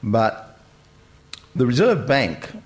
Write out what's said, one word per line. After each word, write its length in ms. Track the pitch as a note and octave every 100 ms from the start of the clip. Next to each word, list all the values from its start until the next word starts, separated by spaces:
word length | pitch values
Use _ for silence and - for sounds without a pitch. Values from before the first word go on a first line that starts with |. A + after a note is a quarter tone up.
But 560 | A2+ A2+ A2 - - - - _ _ _ _ - _ - - -
the 100 | B2+
Reserve 400 | B2 A3 G3 G#2+
Bank 460 | C#3 G#2+ D#2 - -